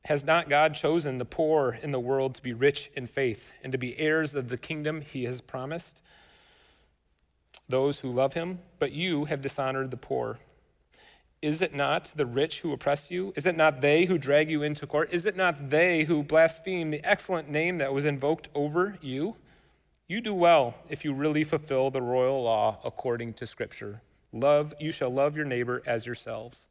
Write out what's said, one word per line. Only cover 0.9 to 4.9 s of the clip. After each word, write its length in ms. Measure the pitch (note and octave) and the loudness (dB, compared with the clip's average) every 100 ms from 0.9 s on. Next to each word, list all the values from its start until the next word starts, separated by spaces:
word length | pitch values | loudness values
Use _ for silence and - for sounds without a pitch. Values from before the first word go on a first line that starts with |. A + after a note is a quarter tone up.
| E3 C#3+ B2+ | 0 0 -4
the 80 | A#2+ | -6
poor 520 | - D#3 D#3 C3 A#2+ | -2 2 4 2 -2
in 80 | D3+ | -4
the 100 | C3 | -4
world 340 | A#2+ C3+ C3+ B2 | 0 0 0 -4
to 60 | |
be 120 | B2+ | -8
rich 360 | A2+ C#3 C#3+ - - | 2 2 2 -10 -10
in 100 | B2 | -8
faith 460 | - C3 G#2+ - - | -2 -2 -2 -14 -16
and 100 | C3 | -6
to 40 | C3 | -6
be 220 | B2 A#2+ | -6 -2
heirs 360 | D3+ D#3+ D3+ | 0 2 0
of 140 | C#3+ B2 | -4 -6
the 80 | B2 | -8
kingdom 460 | - D#3 D3+ | -6 -6 -4